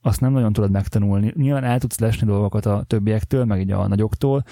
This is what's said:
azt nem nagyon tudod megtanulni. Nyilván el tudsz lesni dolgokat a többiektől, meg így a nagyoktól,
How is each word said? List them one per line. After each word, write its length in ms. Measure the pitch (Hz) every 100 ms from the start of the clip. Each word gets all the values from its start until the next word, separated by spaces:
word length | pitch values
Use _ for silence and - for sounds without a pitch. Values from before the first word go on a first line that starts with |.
azt 200 | - 101
nem 120 | 131
nagyon 200 | 135 113
tudod 180 | 101 101
megtanulni. 600 | 98 101 110 101 98 107 -
Nyilván 280 | 139 143
el 140 | 127 123
tudsz 200 | 123 -
lesni 280 | 113 110 110
dolgokat 400 | 101 101 104 107
a 180 | 101 110
többiektől, 580 | 113 101 107 - 135
meg 160 | 120 98
így 100 | 95
a 160 | 98 98
nagyoktól, 560 | 98 110 - 139 139 -